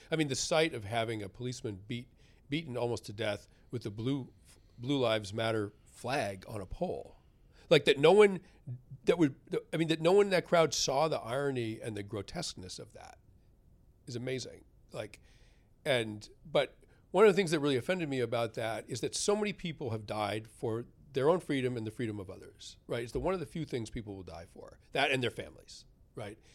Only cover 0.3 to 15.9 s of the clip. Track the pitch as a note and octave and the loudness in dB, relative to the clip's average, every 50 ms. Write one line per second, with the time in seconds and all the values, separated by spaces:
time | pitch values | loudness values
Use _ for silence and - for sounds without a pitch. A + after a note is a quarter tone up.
0.3 | C3 - - - E3+ D#3 E3 E3 D3 A#2+ G2+ G2 A#2 A#2 A2+ A2+ A2+ G#2+ G2+ F#2+ | -2 -4 -2 0 2 2 2 0 -2 -6 -8 -4 -2 -2 -2 -2 -4 -6 -8 -10
1.3 | - - B2 B2 A#2+ - - A#2 G2+ F#2 G2+ G#2+ A#2+ A#2+ B2+ - - - - - | -10 -10 -8 -8 -8 -6 -8 -8 -8 -8 -10 -8 -8 -8 -10 -12 -20 -20 -20 -20
2.3 | - - - - C#3 D#3+ E3 B2+ A#2+ A#2+ A#2+ A#2+ A#2 G2+ - - G#2 G2+ A2 G#2+ | -20 -18 -10 -6 -6 -6 -4 -4 -4 -2 -2 -2 -2 -4 -6 -10 -6 -4 -2 -2
3.3 | G#2 - - - - - - - - A#2+ - A2+ G2+ A2 A2+ C3 C#3 C#3 A#2+ - | -2 -4 -6 -16 -20 -20 -16 -10 -10 -8 -8 -8 -8 -4 -4 -2 -2 -4 -6 -10
4.3 | - - - - - - - - - - A#2+ C3 D3 C#3 B2 A2+ A2 A2 G#2 F#2+ | -16 -20 -20 -20 -20 -20 -20 -20 -16 -8 -4 -2 0 2 2 2 2 0 -2 -4
5.3 | G2+ A#2 A2+ A2+ A2+ A2 G#2 G2+ - - - - - - - A#2+ C3+ D3 A2+ G2+ | -4 -2 0 0 0 0 -2 -4 -8 -14 -20 -20 -18 -10 -6 -4 -2 -2 -2 -2
6.3 | G2 F#2+ - - A#2 G#2 F#2 - - - F3 F#3 A2 - - - - - _ _ | -6 -8 -12 -10 -10 -10 -10 -8 -6 -6 -4 -4 -6 -8 -10 -14 -18 -20 _ _
7.3 | _ _ _ - - - - - E3+ D3+ - E3 C#3 C3+ C#3+ D#3+ F#3 G#3 G#3+ G3+ | _ _ _ -20 -20 -4 4 6 6 6 8 6 4 8 8 8 10 10 10 8
8.3 | F#3+ E3 - - - - - - B2 - - - C3+ - - - F3 F3 D#3+ C#3 | 6 0 -8 -14 -20 -18 -12 -12 -12 -12 -12 -18 -16 -6 0 2 4 6 4 4
9.3 | - - - - F#3 - - - - D#3 E3+ D3+ E3 D#3+ D#3+ E3+ F#3+ G3+ G3+ G3+ | 2 -2 -10 -6 -6 -4 -4 -4 -2 -2 0 0 2 4 6 6 8 8 6 6
10.3 | F#3 E3+ - - F3+ E3+ D#3+ - - - - D#3 C3+ C#3 D#3 D#3+ C#3+ A2+ A2+ A2+ | 4 2 2 4 6 6 6 4 2 0 0 2 2 2 2 2 0 -2 -4 -4
11.3 | A#2+ C#3 C#3+ C#3+ C3+ B2 A2+ A2+ A2+ - - A#2+ G#2+ G2+ G2+ G2+ A2+ G2+ G2 - | -2 -2 0 0 -2 -2 -2 -4 -6 -6 -8 -8 -6 -6 -8 -6 -6 -8 -8 -8
12.3 | - E3+ D#3 - - - F#2 F2+ - - - - - F#2 F2 - - _ _ - | -8 -8 -8 -8 -10 -12 -12 -14 -14 -14 -16 -16 -18 -20 -20 -20 -20 _ _ -20
13.3 | - - _ - _ _ _ - - _ - - _ _ - - A#2+ A#2 B2 B2+ | -20 -20 _ -20 _ _ _ -20 -20 _ -20 -20 _ _ -14 -10 -8 -6 -6 -6
14.3 | C3 B2+ - - - - - - _ - - - - C3+ G#2+ G#2 - - - - | -6 -6 -8 -10 -14 -18 -20 -20 _ -20 -20 -14 -10 -10 -10 -10 -12 -20 -20 -20
15.3 | - - - - _ _ _ _ _ _ - D#3 | -20 -20 -20 -20 _ _ _ _ _ _ -2 0